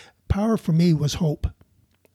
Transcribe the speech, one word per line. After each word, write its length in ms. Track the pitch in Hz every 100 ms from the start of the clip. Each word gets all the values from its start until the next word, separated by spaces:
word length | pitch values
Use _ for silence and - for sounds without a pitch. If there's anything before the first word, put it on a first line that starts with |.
| - _ -
power 280 | 196 220 220
for 160 | -
me 200 | 160 175
was 220 | 151 143
hope. 320 | - 160 151 - - _ _ _ _ _